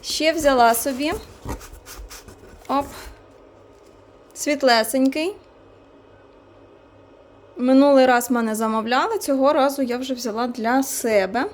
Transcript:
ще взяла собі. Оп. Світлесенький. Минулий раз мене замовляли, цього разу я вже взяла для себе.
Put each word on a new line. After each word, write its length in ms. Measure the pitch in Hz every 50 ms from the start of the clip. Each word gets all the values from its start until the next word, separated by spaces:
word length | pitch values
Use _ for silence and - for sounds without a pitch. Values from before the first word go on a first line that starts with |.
ще 300 | - - - - 302 320
взяла 420 | 320 330 311 285 269 247 233 233 233
собі. 400 | 233 - 285 269 247 285 311 370 427 - - - - - - - - - - - - - - - - - - - - - - - - - - - - -
Оп. 180 | - 254 277 285 - - - - - - - - - - - - - - - - - - - - - _ - - - - - - _ -
Світлесенький. 1000 | - - 285 294 277 285 254 233 226 220 220 - 269 262 269 269 311 320 370 403 - - - _ - - - - - - _ - - _ _ - _ - _ _ _ _ _ _ - - - - - - _ _ - - - - - - _ _ - - - -
Минулий 480 | 359 254 254 262 269 277 285 277 269 262
раз 260 | 254 247 240 240 -
мене 240 | 247 240 226 220 214
замовляли, 600 | 214 226 220 220 220 214 226 247 262 320 427 453
цього 360 | 392 - - 277 262 262 277 302
разу 280 | 311 262 285 269 277
я 160 | 269 240 240
вже 160 | 247 262 262 262
взяла 340 | 247 240 233 202 226 240
для 360 | 240 240 - 220 226 247 269 269
себе. 640 | - - - - 233 220 202 190 185 196 233 294 415